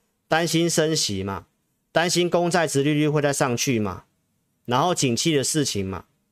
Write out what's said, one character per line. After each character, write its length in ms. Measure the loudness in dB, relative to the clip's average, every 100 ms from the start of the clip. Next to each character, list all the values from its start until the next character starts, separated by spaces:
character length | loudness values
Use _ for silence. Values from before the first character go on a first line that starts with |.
| _ _ -4
担 180 | -2 0
心 240 | 0 0
升 240 | 2 0
息 300 | 0 -2 -4
嘛， 220 | -6 -8 -12 _ _ _ _
担 160 | 0 0
心 200 | 0 2
公 220 | 2 2
债 160 | 0 0
殖 160 | 0
利 100 | 2
率 140 | 2 2
会 140 | 2
再 100 | 0
上 240 | 0 0 0
去 240 | 0 0
嘛， 240 | -2 -6 -14 _ _ _ _ _ -2
然 160 | 0
后 120 | 2
景 220 | 0 0 0
气 180 | 0
的 80 | 0
事 220 | 0 0
情 220 | -2 -2 -6
嘛， 180 | -8 -12 _ _